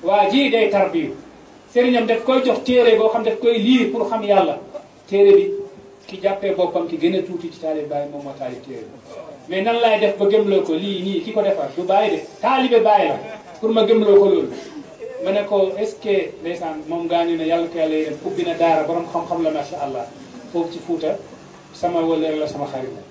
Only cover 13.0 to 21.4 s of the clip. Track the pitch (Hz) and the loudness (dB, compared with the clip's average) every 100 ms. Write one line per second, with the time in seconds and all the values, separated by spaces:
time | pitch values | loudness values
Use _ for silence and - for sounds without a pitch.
13 | - - - - - - 220 226 208 220 | 4 -2 -8 -14 -18 -6 0 2 4 4
14 | 202 196 196 175 - - - - - - | 6 6 6 2 0 -8 -14 -16 -18 -16
15 | - - 185 202 202 202 190 190 214 - | -14 -8 -2 -2 0 0 0 -2 -6 -6
16 | 220 190 160 - 165 170 165 156 151 170 | -2 -2 -2 -8 -8 -8 -8 -10 -8 -6
17 | 170 170 170 165 160 170 170 170 156 156 | -2 0 0 -2 0 -2 -2 -2 -2 0
18 | 156 - - - 175 165 165 156 165 170 | -2 -6 -8 -4 -4 0 2 2 0 -4
19 | 170 170 - 170 160 151 - 160 139 131 | -4 -6 -4 -2 -2 -2 -6 -8 -8 -8
20 | 117 - - - - 170 165 170 - 165 | -10 -14 -20 -20 -8 -6 -6 -8 -6 -4
21 | 160 - - - | -4 -6 -10 -20